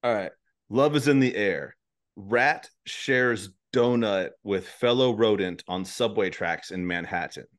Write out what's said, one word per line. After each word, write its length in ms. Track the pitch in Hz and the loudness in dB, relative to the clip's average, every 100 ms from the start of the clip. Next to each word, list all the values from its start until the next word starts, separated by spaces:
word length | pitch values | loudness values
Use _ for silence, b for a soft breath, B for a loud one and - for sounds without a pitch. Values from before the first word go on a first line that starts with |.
All 120 | 120 | 0
right. 180 | 110 92 - _ _ _ | -2 -4 -12 _ _ _
Love 280 | 113 147 147 | 2 4 4
is 120 | 131 | 4
in 120 | 135 | 4
the 140 | 127 | 4
air. 420 | - 101 78 69 - _ _ _ - | 2 -2 -2 -6 -16 _ _ _ -20
Rat 520 | 98 117 131 160 - _ - | -2 2 2 0 -8 _ -16
shares 640 | - - 131 123 113 98 _ _ | -12 0 2 2 0 -6 _ _
donut 580 | 127 120 120 110 98 92 - | 2 2 2 2 0 -2 -8
with 240 | 101 98 - | -4 -4 -4
fellow 480 | - 120 123 127 | -2 0 4 2
rodent 480 | 107 110 104 92 87 - | 4 2 2 0 -6 -8
on 160 | 92 | -6
subway 460 | 95 - 117 107 95 | -6 -4 -2 0 -2
tracks 400 | 87 85 82 - | -2 -4 -4 -8
in 160 | 92 90 | -8 -4
Manhattan. 600 | 87 85 87 82 - - | -4 -4 -6 -6 -12 -20